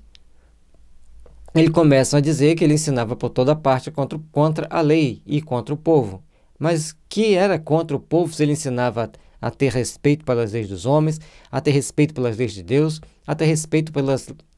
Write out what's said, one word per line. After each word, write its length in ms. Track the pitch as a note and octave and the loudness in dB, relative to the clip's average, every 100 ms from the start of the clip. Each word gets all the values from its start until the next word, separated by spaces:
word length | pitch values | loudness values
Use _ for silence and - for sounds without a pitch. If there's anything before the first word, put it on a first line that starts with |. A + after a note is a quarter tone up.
| - - - - _ _ _ - - - - - - - - | -20 -20 -20 -20 _ _ _ -20 -20 -20 -20 -20 -20 -20 -2
eles 180 | D#3+ D#3+ | 2 4
começam 460 | E3 D#3 C3+ B2+ D3 | 4 6 6 4 2
a 40 | |
dizer 340 | C#3+ D#3 D3 D#3+ | 2 2 2 4
que 80 | |
ele 120 | D#3 D3+ | 2 2
ensinava 380 | D3+ B2+ A2+ | 0 -2 -2
por 160 | A#2+ A#2+ | -4 -4
toda 260 | B2+ B2+ D#3 | 0 0 2
parte 360 | D3 C3 C3+ | 0 0 -2
contra, 260 | - C3+ D#3 D#3 | -6 -6 -8 -6
contra 340 | C#3+ D#3 D#3+ - | -2 0 -2 -4
a 100 | E3+ | 0
lei 420 | D3+ D#3+ C#3 G2+ - | 2 2 2 -4 -6
e 160 | D3 | -6
contra 340 | D#3 B2 A2+ D3+ | -4 -6 -6 -4
o 20 | |
povo. 460 | D#3+ D#3 G#2+ F#2 - _ _ - | 2 2 0 -6 -18 _ _ -6
Mas 380 | D3+ E3 D#3 - _ | -2 -2 -4 -12 _
que 260 | G3+ A3 F#3 | -2 2 2
era 240 | G3+ F#3 | 2 0
contra 360 | D3+ D#3+ D#3+ C#3 | 0 -2 0 -6
o 40 | |
povo 340 | - D#3+ E3+ | -2 0 0
se 80 | - | 0
ele 120 | D3 | -2
ensinava 580 | D3 C3+ B2 B2 A2+ A2 - - _ | -2 -4 -2 -2 -2 -6 -10 -20 _
a, 60 | A#2+ | -8
a 40 | |
ter 220 | - C3+ | -2 -2
respeito 500 | B2 A#2 - C#3+ D3 | 0 -4 -2 0 0
pelas 300 | - A#2+ A2 | 0 -2 -2
leis 160 | A2+ G2+ | -4 -6
dos 160 | F#2+ A2+ | -6 0
homens, 340 | D3+ D#3 D#3 - - - | 0 0 -4 -12 -20 -10
a 80 | C3+ | -4
ter 120 | D3+ | 0
respeito 420 | C#3 C3+ - D3 | 0 0 0 0
pelas 240 | D#3 B2 G#2+ | 0 -4 -2
leis 160 | A#2+ | -4
de 100 | G2+ | -6
Deus, 380 | E2+ C#3 D#3 D#3 - _ - | -2 0 0 -4 -14 _ -8
a 80 | D#3 | -2
ter 100 | D#3+ | 0
respeito 460 | D#3 - D#3+ D#3+ | 0 0 -2 -2
pelas 380 | D3 C3+ C3 - - _ | -2 -2 -2 -4 -18 _